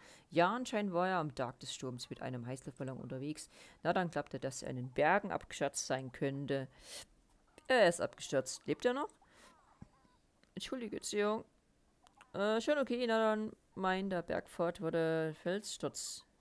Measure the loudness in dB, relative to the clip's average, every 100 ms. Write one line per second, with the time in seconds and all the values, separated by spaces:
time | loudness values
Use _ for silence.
0 | -16 -20 _ 4 4 4 -2 -2 0 2
1 | 2 2 0 -2 -4 -4 -12 -8 -8 -8
2 | -10 -8 -6 -6 -6 -8 -10 -8 -8 -8
3 | -8 -6 -6 -8 -12 -18 -20 -4 0 2
4 | 0 -2 -4 -4 -6 -6 -6 -6 -2 4
5 | 6 6 2 -4 -6 -4 -2 -2 -2 -2
6 | -4 -2 -2 0 -2 -2 -4 -12 -14 -14
7 | -14 _ _ _ _ -10 2 8 8 6
8 | 0 -4 0 0 0 -4 -2 0 2 0
9 | -4 -8 _ -20 -20 -20 _ _ -20 _
10 | _ _ _ _ _ -12 -8 -6 -6 -6
11 | -2 0 2 0 -6 _ _ _ _ _
12 | -20 -20 -10 -2 2 2 2 2 2 0
13 | 2 4 4 2 -2 -8 _ -2 0 0
14 | 0 -2 -2 -4 -4 -2 -2 0 -2 2
15 | 2 2 0 -2 -2 -2 -4 -4 -4 -4
16 | -8 -10 -14 _